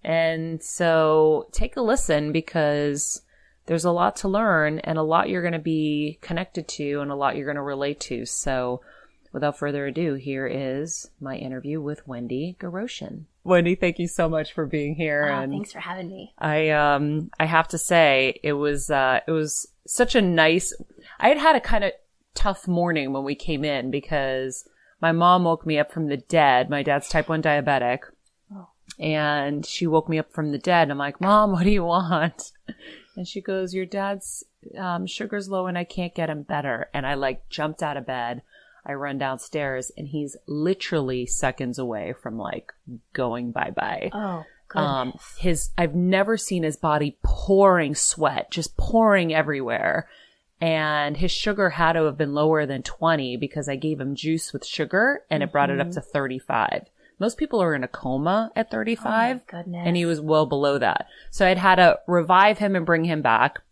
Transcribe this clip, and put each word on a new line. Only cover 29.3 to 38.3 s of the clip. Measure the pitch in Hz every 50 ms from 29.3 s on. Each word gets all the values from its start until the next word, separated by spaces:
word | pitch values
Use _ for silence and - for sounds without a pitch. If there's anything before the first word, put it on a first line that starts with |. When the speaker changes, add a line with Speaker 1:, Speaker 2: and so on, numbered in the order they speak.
| 147 147 139 143 147 147 151
Speaker 1:
she | - - - 180 165
woke | 156 160 156 -
me | 160 156
up | 151 _
from | _ - 156 151
the | 143 139
dead. | - 180 180 170 165 139
I'm | 143 139
like, | 143 143 143 -
"Mom, | 185 190 208 214 214 208
what | 196 170 180
do | 196
you | 208 196 170
want?" | 170 170 180 175 165 180 160 156 170 - - - - _ _ _ - - _ - - - - - _ _
And | - 180 -
she | - 202
goes, | 185 - 190 190 190 180 180
"Your | 190 185
dad's, | 180 - 202 196 196 202 196 - - - - - _ _ _ _ - - -
um, | 190 180 175 170 185 180
sugar's | - - 214 208 208 208 196 190
low | 196 185 185 185
and | 175 175
I | 175
can't | _ - - 175 175 _
get | - 165 156
him | 156 151 143
better." | _ 151 147 143 139 123 113 - - _
And | 143 135
I, | 131 143
like, | 139 139 131 131 - - -
jumped | - - 151 151 156 - 170
out | 151 143 139
of | 127 123
bed. | 131 127 120 120